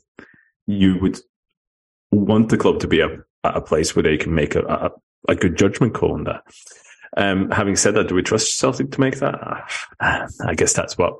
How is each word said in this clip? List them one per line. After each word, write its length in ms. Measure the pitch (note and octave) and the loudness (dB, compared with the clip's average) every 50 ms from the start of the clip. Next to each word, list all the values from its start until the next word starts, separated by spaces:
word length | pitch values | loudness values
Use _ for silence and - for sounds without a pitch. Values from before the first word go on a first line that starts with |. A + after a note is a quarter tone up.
| _ _ _ - - - _ _ _ _ _ _ _ | _ _ _ -20 -20 -20 _ _ _ _ _ _ _
You 320 | - G2+ G2 F#2+ F#2+ F#2 F2+ | -6 0 2 2 2 2 2
would 200 | F#2 F#2 - - - _ _ _ _ _ _ _ _ _ _ _ _ _ _ _ _ _ | 0 -2 -2 -4 -14 _ _ _ _ _ _ _ _ _ _ _ _ _ _ _ _ _
want 380 | - G#2 G2 F#2 G#2+ A2 A#2 A2 | 2 2 4 4 4 4 4 2
the 80 | A#2+ | 2
club 220 | G#2 - G2 E2+ - | 2 2 2 2 2
to 60 | - | 0
be 120 | F2 - D#2+ | 0 2 2
a, 100 | D#2+ D#2 D#2 - - _ _ _ - | 2 0 -2 -10 -18 _ _ _ -4
a 180 | E2 - D#2+ | -2 -2 -2
place 340 | - - - D#2 D#2+ - - | -2 0 0 0 0 0 0
where 80 | E2+ E2 | 0 2
they 140 | - - | 2 2
can 180 | - - E2 E2 | 0 0 0 0
make 200 | D#2 D2 C#2+ - | 0 0 0 0
a, 60 | E2 | -2
a, 300 | - - E2 - - - - - _ _ _ _ - - | -2 0 -2 -2 -4 -6 -6 -8 _ _ _ _ -2 -2
a 60 | - | 0
good 220 | F2+ G#2+ F#2+ E2 | 2 0 0 2
judgment 360 | - G2+ G2 G2 - C3+ A2 - | 2 2 2 4 2 0 0 2
call 200 | - - - - | 0 -2 0 0
on 120 | - - | -2 -6
that. 180 | - - - _ _ _ - - - - - - - - _ - - - | -6 -8 -8 _ _ _ -20 -20 -20 -20 -20 -20 -20 -20 _ -20 -8 -2
Um, 320 | - G2+ G2 F#2+ F#2+ F#2+ - | 0 0 2 2 0 0 0
having 280 | - G#2 G#2+ G2+ F#2+ | 0 0 0 0 0
said 180 | F2+ - G#2 G#2 | 2 2 2 2
that, 140 | A2 F#2+ - | 2 0 2
do 60 | F#2 | 0
we 80 | F#2 F2+ | 0 0
trust 340 | - G#2+ A2 - - - | 2 0 0 0 -2 -2
Celtic 340 | - - C3+ B2+ C3+ C3+ C#3 | 0 0 0 0 -2 -4 -4
to 80 | - - | 0 0
make 200 | C3+ C3 C3+ - | 0 0 0 -2
that? 160 | - - - - - - - - - - - - - - - _ | -4 -4 -4 -6 -8 -10 -10 -10 -10 -10 -10 -10 -12 -14 -10 _
Uh, 280 | - - - - - - - - - | -2 -2 0 -2 -6 -10 -10 -6 -4
I 80 | - E2+ | -4 0
guess 200 | - - - - | 2 0 2 2
that's 240 | - - - - | -2 -4 -4 -2
what 180 | - F2 - - | 0 0 0 -2